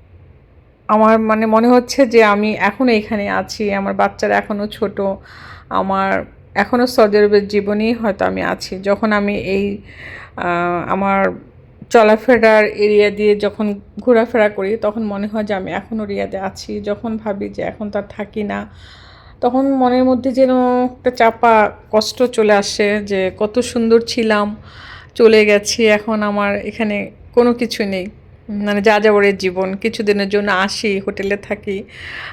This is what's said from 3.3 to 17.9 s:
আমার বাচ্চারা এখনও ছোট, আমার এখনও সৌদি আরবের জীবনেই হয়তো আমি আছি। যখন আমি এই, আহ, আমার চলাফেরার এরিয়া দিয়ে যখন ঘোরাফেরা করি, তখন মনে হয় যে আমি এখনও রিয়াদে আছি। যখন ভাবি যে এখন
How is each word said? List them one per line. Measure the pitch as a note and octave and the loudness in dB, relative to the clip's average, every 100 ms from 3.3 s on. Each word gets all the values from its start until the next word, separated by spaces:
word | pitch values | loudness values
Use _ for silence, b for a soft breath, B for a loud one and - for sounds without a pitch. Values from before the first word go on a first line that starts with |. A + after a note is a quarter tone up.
| F#3+ F#3+ - G#3 | -4 -6 -6 -4
আমার | G3 G3 | -2 -4
বাচ্চারা | G3 G3+ G3+ G#3 G3+ | 0 -2 0 0 0
এখনও | G3+ G#3 G#3 | -2 -6 -6
ছোট, | - G3+ G3+ G2 - B B B B - | -4 -6 -2 -4 -6 B B B B -6
আমার | F#3+ F#3+ F#3+ F#3+ F#3+ - - - - | -4 -2 -2 0 -2 -4 -16 -8 -4
এখনও | G3+ B3 B3+ | -2 0 0
সৌদি | B3+ G#3+ G#3 | 4 4 4
আরবের | G#3 G#3 G3+ | 4 4 2
জীবনেই | G#3 G3 G#3 A3 | -2 -2 -2 -2
হয়তো | A#3 A3+ F#3+ F#3 | -2 -2 -2 -2
আমি | F#3 | -2
আছি। | - F#3+ - F#3+ | -4 -4 -8 -8
যখন | G3 G3+ A3 | -2 -2 0
আমি | G#3 G3+ G#3 | 0 -2 -4
এই, | F3+ G3 G3+ G3+ B B B B B - | -4 -2 -2 -6 B B B B B -8
আহ, | F3 F3 F3 F3 - | -4 -2 -2 -4 -4
আমার | F#3+ G3 G3 F#3+ F3+ - - - - - | -2 0 0 0 -4 -18 -20 -20 -20 2
চলাফেরার | A#3+ G#3+ G#3+ - A3+ A3 G#3+ G#3 | 4 6 4 4 4 6 4 2
এরিয়া | - G#3 G#3 G#3 | 0 2 4 2
দিয়ে | G3 G#3 G#3 | 2 0 2
যখন | G#3 - G#3+ G3+ - - | -2 -4 -6 -6 -12 -6
ঘোরাফেরা | B3+ A3+ A3+ A#3+ G#3 | 2 2 2 2 0
করি, | G#3 F#3+ A3+ | 0 -4 -2
তখন | G#3 A3+ | -4 -4
মনে | G#3+ G3 G#3 | -6 -6 -6
হয় | G#3+ | -6
যে | G#3 | -4
আমি | F#3+ F#3 | -4 -4
এখনও | F#3 - A3 G3+ | -8 -6 -8 -6
রিয়াদে | G3+ G3 F#3+ | -6 -6 -6
আছি। | G3 - - G#3 | -8 -10 -10 -8
যখন | G#3 G#3 A#3 A3 | -6 -6 -6 -6
ভাবি | A3 G3+ G3+ | -6 -6 -8
যে | - | -6
এখন | - - G#3 | -8 -6 -8